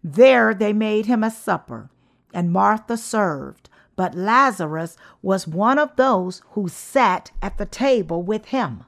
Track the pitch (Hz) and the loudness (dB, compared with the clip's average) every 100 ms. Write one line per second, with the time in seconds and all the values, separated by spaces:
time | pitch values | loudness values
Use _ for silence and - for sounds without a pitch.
0 | 165 147 262 254 220 202 208 214 214 214 | -6 6 8 8 2 0 0 0 0 0
1 | 214 240 220 220 - 175 - 117 117 _ | 0 0 0 -4 -4 -4 -6 -16 -16 _
2 | _ _ _ 175 175 180 202 220 - 233 | _ _ _ -4 -2 2 2 0 -4 -8
3 | - 220 190 143 139 - _ _ _ - | -4 -2 0 -2 -10 -16 _ _ _ -6
4 | 185 175 190 240 277 190 156 160 165 - | -6 -2 2 4 4 0 -6 -4 -8 -12
5 | - _ 190 196 165 165 220 277 302 - | -20 _ -2 -2 -2 0 2 2 0 2
6 | 262 202 180 - _ - 185 - - 269 | 2 2 -2 -10 _ -6 -6 -8 -4 0
7 | 226 185 - - 196 - 202 - 269 247 | 2 0 -6 -8 -8 -6 -8 -2 0 0
8 | 160 170 175 214 - 262 180 107 | 0 -4 -4 -6 -4 -4 -4 -8